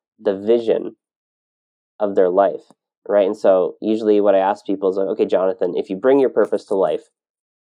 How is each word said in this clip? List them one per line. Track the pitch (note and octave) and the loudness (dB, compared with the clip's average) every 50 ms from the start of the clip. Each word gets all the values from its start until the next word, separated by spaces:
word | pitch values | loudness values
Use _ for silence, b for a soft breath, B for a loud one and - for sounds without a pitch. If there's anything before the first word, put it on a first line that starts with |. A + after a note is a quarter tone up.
| _ _ _ _ | _ _ _ _
the | G#2+ G#2 G2 | -4 -4 -4
vision | F#2+ G2+ A2 A#2+ A#2+ A2+ A2 F2+ F2 F2 - - _ _ _ _ _ _ _ _ _ _ _ _ _ _ _ _ _ _ _ _ - | -2 0 0 0 0 0 0 -2 -2 -4 -8 -14 _ _ _ _ _ _ _ _ _ _ _ _ _ _ _ _ _ _ _ _ -6
of | G#2 G2+ F#2+ | -6 -2 0
their | G2+ F#2 F2+ | 0 0 2
life, | F2+ G2 G2 F#2 - - - _ _ _ _ _ _ _ - - | 2 2 2 2 0 -6 -12 _ _ _ _ _ _ _ -6 0
right? | G2+ G2+ G2 | 0 2 2
And | G2 G#2+ | 0 -2
so | - - G#2 F#2+ F#2 F2 D#2 - - | 0 2 2 4 4 2 0 -4 -6
usually | - G#2+ A2 A2 A2+ G#2+ G#2 G#2 | -4 -4 -2 0 2 2 2 4
what | G2+ G2+ G2 | 4 4 2
I | F#2+ | 2
ask | F#2+ G2 G#2 - - | 2 0 -2 -4 -6
people | - G2 F#2+ G2 F#2+ | -8 -4 -2 -2 -2
is | F#2+ | -2
like, | G2 G2 F#2 | -2 -2 -2
"Okay, | - - G#2+ | -2 -2 -2
Jonathan, | F#2+ G2+ F#2 F#2 F#2+ F#2 - F#2+ F2+ E2 | 0 0 0 0 -2 -2 -2 -4 -4 -4
if | - - - | -4 -6 -6
you | F#2+ | -6
bring | F#2 G#2 C3 C3+ C#3+ | -2 0 2 2 2
your | C3 A2+ | 2 0
purpose | - A#2 G#2 - G#2 G2+ - | 0 0 0 0 -2 -6 -6
to | - G#2+ | -4 -2
life, | F#2+ F#2 D#2 D#2+ - - _ _ _ _ _ _ _ _ _ _ _ | -2 -2 -2 -4 -6 -10 _ _ _ _ _ _ _ _ _ _ _